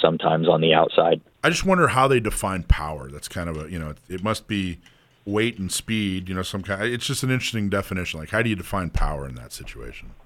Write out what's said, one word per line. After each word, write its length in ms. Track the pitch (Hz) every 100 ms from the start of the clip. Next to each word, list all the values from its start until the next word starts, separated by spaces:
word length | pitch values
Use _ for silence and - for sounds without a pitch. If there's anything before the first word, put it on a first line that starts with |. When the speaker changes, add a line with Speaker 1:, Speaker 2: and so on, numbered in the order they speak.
Speaker 1:
sometimes 480 | 82 82 82 80 82
on 120 | 78
the 120 | 82
outside. 460 | 80 82 - 82 82 - _
Speaker 2:
I 80 | 147
just 160 | 170 185
wonder 220 | 180 143
how 200 | 120 135
they 120 | 131
define 420 | 107 - 101 92
power. 480 | 82 - 78 76 65
That's 180 | 73 -
kind 220 | 95 85
of 160 | 78 78
a, 40 |
you 80 | 87
know, 120 | 78
it, 80 | 76 -
it 140 | 90
must 240 | 104 107 -
be 300 | 101 92 82 - _ _ _ 101
weight 320 | 104 117 117
and 120 | 92
speed, 560 | - - 110 101 92 90
you 60 |
know, 80 | 92
some 200 | 92 101
kind. 200 | 95 98
It's 220 | 113 120 -
just 160 | 131
an 80 | 131
interesting 380 | 131 - 113 101
definition. 500 | 98 95 95 87 80
Like, 100 | 78
how 120 | 110
do 60 | 117
you 80 | 101
define 340 | - 98 85
power 380 | - 73 73 69
in 60 |
that 180 | 62 58
situation? 580 | - - 60 60 - - -